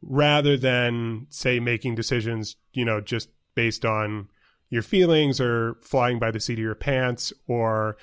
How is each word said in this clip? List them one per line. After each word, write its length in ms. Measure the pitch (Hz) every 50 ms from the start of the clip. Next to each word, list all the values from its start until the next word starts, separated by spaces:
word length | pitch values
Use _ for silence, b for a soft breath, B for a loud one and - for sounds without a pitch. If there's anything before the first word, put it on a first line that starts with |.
| -
rather 540 | 151 131 139 147 147 147 151 143 143 143
than, 680 | 131 123 131 123 123 123 120 120 120 117 113 113 110 131 -
say, 300 | - - - 131 123 120
making 340 | 120 120 117 110 - 131 113
decisions, 640 | 110 113 - 131 120 107 113 117 110 107 - - _ _ _ -
you 120 | 127 120
know, 160 | 117 110 107
just 280 | 104 - 120 113 - - _ _ _ _ -
based 300 | - 117 113 110 - -
on 440 | 113 110 107 107 104 107 107 101 101 _ _ _ _ _ _ _ -
your 140 | 120 117 107
feelings 580 | - - 190 180 170 165 156 151 143 131 -
or 360 | 127 120 117 117 113 113 117 - -
flying 360 | - - 135 123 123 123 117
by 120 | 113 113
the 80 | 110 110
seat 140 | - - 120
of 40 | 113
your 140 | 110 110 107
pants 560 | - - 143 135 131 127 127 120 - - - - _ _ -
or 480 | 123 117 113 113 110 110 107 107 104 b